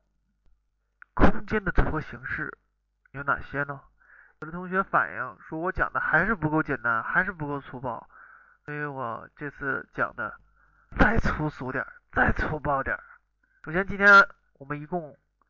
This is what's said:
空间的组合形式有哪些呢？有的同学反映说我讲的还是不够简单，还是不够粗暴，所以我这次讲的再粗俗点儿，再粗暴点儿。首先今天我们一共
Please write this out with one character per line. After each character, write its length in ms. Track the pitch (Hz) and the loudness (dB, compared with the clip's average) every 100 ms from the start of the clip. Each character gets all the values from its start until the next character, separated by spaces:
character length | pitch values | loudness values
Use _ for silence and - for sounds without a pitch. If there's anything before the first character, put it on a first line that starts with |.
| _ _ _ _ _ _ _ _ _ _ - | _ _ _ _ _ _ _ _ _ _ -6
空 320 | - 190 214 208 | 6 6 6 0
间 180 | 214 | -4
的 80 | 190 | 0
组 120 | - - | 2 2
合 100 | 151 | 0
形 240 | - - 127 | -6 -12 -8
式 320 | - 151 - _ _ _ _ _ | -8 -8 -12 _ _ _ _ _
有 100 | 135 | -8
哪 180 | 143 131 | -4 -4
些 220 | - 139 | -4 -6
呢？ 160 | 143 139 - _ _ - - - | -6 -8 -16 _ _ -20 -20 -16
有 80 | 156 | -12
的 40 | |
同 160 | 175 180 | -10 -4
学 140 | 185 | -2
反 320 | 190 160 85 | 2 2 2
映 240 | 95 127 98 | -4 -10 -10
说 200 | - 160 | -10 -6
我 120 | 180 | -4
讲 220 | 180 139 | -2 -2
的 60 | 127 | -2
还 260 | - 156 190 | 0 2 2
是 80 | |
不 160 | 208 156 | 0 0
够 140 | 156 | 0
简 180 | 151 135 | 0 -2
单， 220 | 117 113 | 0 -2
还 200 | - 170 | 0 -2
是 80 | 185 | -2
不 160 | 175 147 | -4 -6
够 140 | 143 | -8
粗 180 | - 123 | -10 -10
暴， 300 | 127 113 - - - - - _ - | -8 -8 -12 -20 -20 -20 -20 _ -12
所 80 | |
以 100 | 147 | -8
我 460 | 147 135 120 113 - - | -8 -6 -6 -8 -12 -12
这 120 | 147 | -12
次 400 | - 139 131 - | -8 -4 -4 -6
讲 180 | - 110 - | -4 -4 -4
的 180 | 107 - _ _ _ _ - - | -10 -10 _ _ _ _ -6 2
再 220 | 190 220 | 4 4
粗 280 | - - 151 | 2 0 -4
俗 240 | - 127 | -6 -6
点 120 | 131 | -6
儿， 100 | - - _ | -6 -12 _
再 200 | - - | 0 2
粗 280 | - 156 156 | 2 -2 -4
暴 220 | 143 139 | -2 -2
点 140 | 127 107 | -2 -8
儿。 80 | - - _ _ _ _ | -10 -20 _ _ _ _
首 80 | - | -6
先 140 | 165 190 | -4 -2
今 100 | 196 | 4
天 120 | 202 196 190 - _ | 10 10 8 0 _
我 120 | - 139 | -18 -10
们 160 | 147 | -10
一 60 | 147 | -6
共 280 | 180 147 - _ _ | -8 -8 -18 _ _